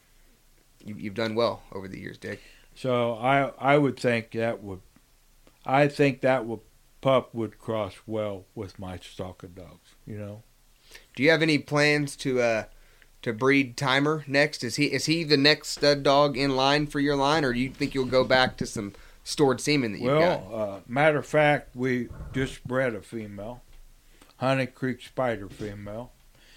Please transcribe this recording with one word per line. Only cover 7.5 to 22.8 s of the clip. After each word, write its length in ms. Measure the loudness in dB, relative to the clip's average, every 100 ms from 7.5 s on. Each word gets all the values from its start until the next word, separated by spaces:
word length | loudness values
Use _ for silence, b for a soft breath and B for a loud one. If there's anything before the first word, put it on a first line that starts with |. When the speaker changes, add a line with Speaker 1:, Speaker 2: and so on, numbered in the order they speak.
| -8
Speaker 2:
cross 360 | -6 -4 -4 -8 -8
well 400 | -4 -4 -6 -12 -14
with 240 | -14 -12
my 180 | -12 -12
stock 460 | -14 -14 -12 -14
of 120 | -18 -18
dogs, 400 | -20 -20 _ _ -16
you 120 | -12
know. 260 | -12 -14 -20 _ _ _ B B B 0
Speaker 1:
Do 80 |
you 80 | 4
have 100 | 4
any 160 | 4 0
plans 580 | 0 2 2 2 -2 -6
to, 220 | -4 0
uh, 240 | 2 0 -4 b b b b b
to 100 | -8
breed 420 | 0 2 4 2 -2
Timer 480 | 0 2 2 -2 0
next? 360 | 2 2 -2
Is 140 | -6 -2
he, 80 | -2
is 200 | 0 0
he 180 | -2
the 140 | 2 4
next 320 | 6 4 0
stud 340 | 0 2 4
dog 340 | 4 4 4 2
in 180 | 0 2
line 320 | 2 2 0
for 120 | -2
your 160 | 0 2
line, 280 | 2 2
or 100 | 2
do 60 | 0
you 100 | -2
think 240 | -4 -4
you'll 120 | -2 0
go 180 | 2
back 340 | 4 4 2 0
to 80 | -8
some 280 | -6 -8 -10 b b
stored 360 | -8 2 2 2
semen 320 | 0 0 0
that 80 | -2
you've 140 | 0
Speaker 2:
Well, 340 | 2 2 0 -4
Speaker 1:
got? 40 |
Speaker 2:
uh, 260 | -6 -6 -8 -6
matter 300 | 2 2 2
of 80 | 0
fact, 500 | 2 4 2 -2 -4
we 340 | -2 -2 -4 -10 -8
just 300 | -4 -4 -6 -6
bred 300 | -2